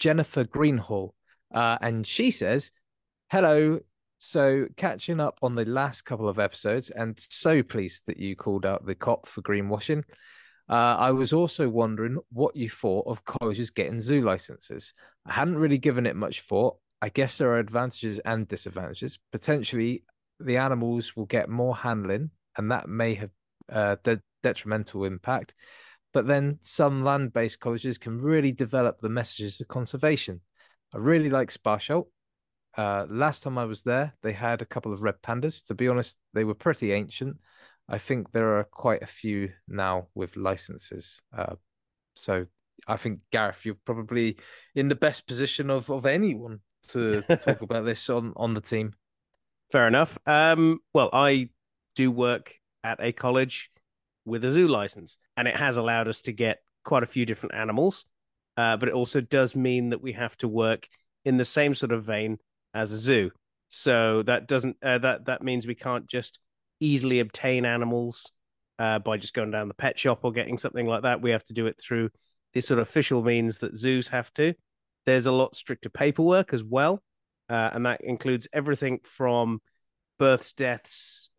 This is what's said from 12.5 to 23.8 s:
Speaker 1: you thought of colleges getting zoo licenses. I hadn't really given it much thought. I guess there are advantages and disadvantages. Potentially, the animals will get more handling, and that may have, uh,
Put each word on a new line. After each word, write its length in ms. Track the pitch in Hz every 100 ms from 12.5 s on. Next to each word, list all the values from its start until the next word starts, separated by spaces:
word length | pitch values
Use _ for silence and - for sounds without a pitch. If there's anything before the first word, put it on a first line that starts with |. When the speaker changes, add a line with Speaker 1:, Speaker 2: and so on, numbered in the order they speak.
| 143
Speaker 1:
you 120 | 113
thought 380 | - 110 95 -
of 180 | 110
colleges 460 | - - 117 104 117
getting 320 | - 80 113
zoo 180 | 110 143
licenses. 720 | 113 92 - - - 60 - - - _
I 100 | -
hadn't 220 | - 151 160
really 220 | 156 139
given 260 | 147 123
it 120 | 120 78
much 240 | 101 -
thought. 360 | - 101 123 - _ _
I 80 | 104
guess 280 | - 131 -
there 120 | 131
are 100 | 117
advantages 580 | 104 117 127 - 113 104
and 300 | 107 113 104
disadvantages. 720 | 98 95 90 87 - 131 - _
Potentially, 720 | 120 - 147 110 123 117 127 - _ _ -
the 160 | 143 123
animals 580 | 135 123 117 120 113 -
will 100 | 104
get 220 | 120 -
more 280 | 120 123 123
handling, 540 | 123 113 98 101 151 - _ -
and 140 | 107
that 160 | 120 -
may 260 | 110 117
have, 160 | 104 104 - _ _ -
uh, 260 | 110